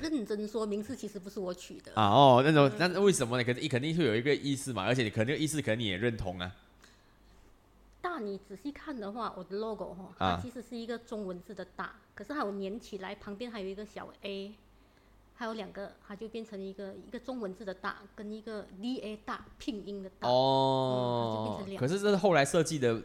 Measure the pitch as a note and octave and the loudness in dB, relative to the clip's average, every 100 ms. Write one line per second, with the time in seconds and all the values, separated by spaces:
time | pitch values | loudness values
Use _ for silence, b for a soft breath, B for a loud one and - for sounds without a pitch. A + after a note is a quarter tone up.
0 | D#4 D4+ G3+ G#3 G#3+ A3+ G#3+ G3+ G#3 A#3+ | -4 -2 -2 -4 -2 -2 -2 -2 -4 -8
1 | G3+ G3+ F#3+ G#3+ F3+ F3+ - - - G#2+ | -8 -10 -10 -6 -6 -6 -12 -16 -6 2
2 | G#2 A#2+ C#3+ B2 C#3+ D3+ C#3 G#2+ F3+ F3 | 6 10 10 10 8 8 6 4 0 4
3 | G3+ D#3 A#2 B2 A#2+ B2 D3+ A#2+ D3+ E3 | 4 4 0 0 0 0 0 0 0 2
4 | C#3 A2 C3+ C#3 C#3+ C3+ C3+ A2 G2 C3 | 4 4 2 2 0 -2 -2 0 2 2
5 | A2 A2+ A2+ C#3 D3+ D3+ A#2+ A2+ A2 F2+ | 2 2 0 0 0 0 0 0 0 0
6 | A#2+ A2 F#2+ F2+ F2+ - - - b b | 0 0 -4 -6 -8 -10 -20 -20 b b
7 | b b b b - - _ _ - - | b b b b -20 -20 _ _ -20 -10
8 | F4+ E4 G#3 G3 - G3 C#4+ C#4+ D#4 C4 | -8 -6 -6 -8 -12 -12 -12 -10 -10 -10
9 | G3+ A3+ G#3 F#3 F3+ G3+ A3 G#3 F3 F3 | -8 -8 -8 -8 -8 -6 -6 -6 -10 -12
10 | F#3 - F#3+ F2 A#3+ B3 - A#3 A#3 A#3 | -16 -4 -2 -2 -4 -12 -12 -10 -8 -10
11 | - G#3+ F#3+ F3+ F3 F#3+ F3+ - F3+ - | -8 -8 -8 -10 -12 -14 -14 -12 -12 -14
12 | _ - G#3 D4 G#3 G3+ F#3+ A3+ - F#3+ | _ -16 -8 -4 -4 -4 -6 -8 -10 -10
13 | F#3 G3+ G#3 G3 B3 A3+ F#3+ G3 G#3 - | -10 -12 -12 -10 -10 -8 -8 -10 -12 -14
14 | - - G3+ G3 G3 G#3+ - b b b | -16 -12 -10 -10 -10 -16 -20 b b b
15 | b b _ - A3+ A3 F3+ F#3+ G3+ - | b b _ -10 -8 -6 -10 -10 -12 -14
16 | - G3 A3 A3+ A3+ G3 F#3+ F#3+ G3 F#3+ | -18 -12 -10 -10 -10 -10 -10 -10 -12 -14
17 | F3+ A#3+ A#3+ B3+ G3 F#3 G3+ F#3 G3+ - | -14 -12 -10 -6 -6 -8 -10 -8 -8 -10
18 | G3 - G#3 A3 A3 G#3+ - F#3+ A#3+ C4 | -14 -14 -10 -10 -10 -10 -10 -8 -6 -6
19 | G#3 G#3+ - G#3+ - - - G#3 F3 G3+ | -6 -10 -10 -10 -12 -10 -6 -6 -8 -10
20 | F#3+ - B2 B2+ C3+ C3+ C3+ C3 C3 B2+ | -10 -2 4 6 6 6 4 4 2 2
21 | B2 A#2+ A#2 A2 A2 G2+ - - B2+ G3 | 2 0 0 0 -2 -4 -6 -2 0 2
22 | G#3 G3 G3 D#3 C#3 F3 D#3 D#3 B2 A2+ | 4 6 6 6 6 4 2 2 2 2